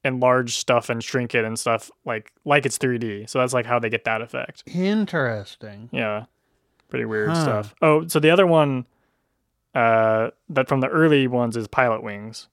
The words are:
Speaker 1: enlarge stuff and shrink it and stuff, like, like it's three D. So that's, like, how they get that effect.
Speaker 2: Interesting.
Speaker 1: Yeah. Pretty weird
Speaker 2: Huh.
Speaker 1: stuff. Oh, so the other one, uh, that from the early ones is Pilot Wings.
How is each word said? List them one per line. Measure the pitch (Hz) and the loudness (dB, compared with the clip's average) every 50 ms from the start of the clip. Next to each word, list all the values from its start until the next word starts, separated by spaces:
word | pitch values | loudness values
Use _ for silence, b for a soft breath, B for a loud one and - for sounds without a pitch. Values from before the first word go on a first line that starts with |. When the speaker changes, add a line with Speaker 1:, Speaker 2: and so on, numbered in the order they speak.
| - | -2
Speaker 1:
enlarge | 139 131 127 127 127 123 127 127 120 - | -2 0 2 4 4 4 4 2 -2 -6
stuff | - - - 123 120 - - | -6 0 2 2 2 2 0
and | 120 117 113 | -6 -6 -6
shrink | - - 131 123 117 - | -4 -4 -4 -2 0 0
it | 120 110 | 0 0
and | 110 113 113 | 0 -4 -4
stuff, | - 120 113 110 - - _ _ _ | 0 0 0 0 -2 -10 _ _ _
like, | 135 117 110 - - _ _ _ | -8 -8 -8 -8 -14 _ _ _
like | 143 143 147 135 | 2 2 2 2
it's | 131 - | 0 -4
three | - - 127 123 | -2 -2 -2 -2
D. | 117 117 110 101 101 107 | -2 -4 -6 -8 -10 -12
So | - - 131 | -4 -2 -2
that's, | 127 123 127 | 0 0 0
like, | 123 117 | -2 0
how | 120 120 120 | 0 -2 -2
they | 117 110 | 0 -2
get | 117 110 _ | -4 -4 _
that | 113 113 110 | -4 -4 -4
effect. | 117 117 - 127 123 - - - _ | -6 -8 -8 -10 -10 -10 -14 -20 _
Speaker 2:
Interesting. | - - 175 185 196 208 220 208 170 - 165 135 120 110 104 98 - - _ 113 107 101 104 117 120 | -10 -6 -4 -2 0 0 -2 -2 -2 -2 -2 -2 -2 -4 -6 -10 -14 -18 _ -18 -18 -18 -18 -16 -10
Speaker 1:
Yeah. | - 131 113 107 107 107 117 _ _ _ _ _ _ _ _ _ _ _ _ _ | -6 -4 -4 -4 -4 -6 -8 _ _ _ _ _ _ _ _ _ _ _ _ _
Pretty | - 127 117 | -6 -6 -4
weird | 110 107 107 107 - | -4 -2 -2 -2 0
Speaker 2:
Huh. | 165 165 156 | 0 0 0
Speaker 1:
stuff. | 135 117 104 104 104 _ _ | 0 -2 -2 -4 -8 _ _
Oh, | 165 160 151 156 165 | 2 4 4 2 0
so | 165 - 160 | 0 0 2
the | 147 160 | 4 4
other | 170 185 196 | 6 6 4
one, | 175 165 160 151 143 135 127 123 _ _ _ _ _ _ _ _ _ _ _ _ _ _ _ _ _ _ | 4 4 4 4 2 0 -4 -6 _ _ _ _ _ _ _ _ _ _ _ _ _ _ _ _ _ _
uh, | 123 117 117 113 113 110 110 110 110 113 - _ _ _ - | 2 4 4 4 4 4 2 2 0 0 -2 _ _ _ -4
that | 156 139 131 - | -2 -2 0 2
from | 143 131 | 0 0
the | 127 | 0
early | 131 - 160 160 160 151 139 131 | 0 2 4 4 6 4 4 2
ones | 127 127 123 120 117 110 | 2 0 -2 -2 -2 -2
is | 117 110 | -6 -8
Pilot | - - - 127 120 113 - - | -2 0 0 2 2 0 -2 -6
Wings. | 107 101 101 104 110 113 - - _ | -10 -12 -10 -12 -14 -16 -18 -20 _